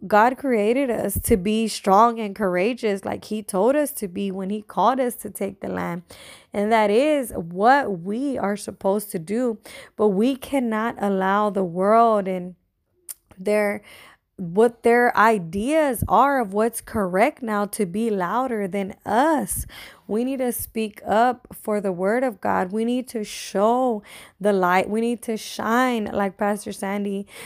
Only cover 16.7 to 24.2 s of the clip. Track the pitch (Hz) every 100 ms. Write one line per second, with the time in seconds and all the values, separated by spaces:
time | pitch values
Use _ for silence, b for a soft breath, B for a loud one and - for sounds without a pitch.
16.7 | - - 233 185 185 254 - 226 208 202
17.7 | - 190 196 233 202 175 226 262 220 196
18.7 | 202 196 - - 214 302 294 202 - -
19.7 | B B B B 208 247 269 247 226 -
20.7 | 226 220 - 208 208 247 247 - - -
21.7 | 208 196 175 190 240 254 190 202 190 190
22.7 | 214 233 247 247 226 208 - - 190 214
23.7 | 247 262 208 B B